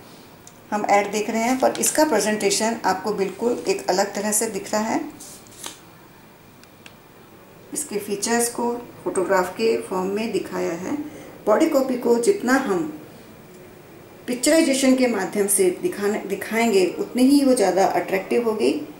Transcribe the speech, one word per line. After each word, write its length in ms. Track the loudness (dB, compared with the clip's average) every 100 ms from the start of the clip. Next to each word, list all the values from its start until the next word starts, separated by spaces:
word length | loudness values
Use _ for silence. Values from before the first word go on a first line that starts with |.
| -20 -20 -20 -20 -20 -20 -8
हम 140 | -6
ऐड 260 | 2 2 2
देख 180 | -2 -4
रहे 120 | -2
हैं, 160 | 0 2
पर 220 | 0 0
इसका 240 | 0 2
प्रेजेंटेशन 720 | 4 2 0 0 0 0 -2 -2
आपको 280 | -2 -2 -2
बिल्कुल 520 | -2 -4 -2 -2 -2 -2
एक 180 | -2 0
अलग 260 | 0 0
तरह 180 | -2 -2
से 140 | -2 -2
दिख 260 | -6 -4
रहा 100 | -4
है। 180 | -2 -4 -6 -12 -18 -20 -20 -18 -16 -18 -20 -20 -20 -20 -20 -20 -20 -20 -20 -20 -20 -20 -20 -20 -20 -20 -20 -20 -12
इसके 240 | -10 -8 -8
फीचर्स 500 | -6 -6 -2 0 -2
को 240 | -2 -4 -4 -10 -10
फोटोग्राफ 480 | -6 -4 0 0 0
के 240 | -2 0 0
फॉर्म 280 | -4 -6 -4
में 220 | -4 -4
दिखाया 400 | -4 -6 -6 -6
है। 240 | -6 -6 -8 -8 -14 -18 -6 0
बॉडी 200 | 2 4
कॉपी 300 | 2 0 0
को 200 | 2 2
जितना 340 | 2 0 2
हम 340 | 2 2 -2 -4 -8 -18 -20 -20 -20 -20 -20 -20 -20 -20 -20 -20 -16 -8
पिक्चराइजेशन 720 | -2 4 4 4 4 4 4
के 100 | 4
माध्यम 400 | 0 -2 -2 0
से 240 | 2 2 2
दिखाने, 360 | -4 -2 -2 -2
दिखाएंगे 680 | -4 -8 -4 0 2 4 2 0
उतनी 240 | -6 2
ही 220 | 4 6
वो 100 | 6
ज़्यादा 320 | 4 4 4 2
अट्रैक्टिव 640 | 0 -2 -4 0 0 0
होगी, 240 | 0 0 0 -6 -16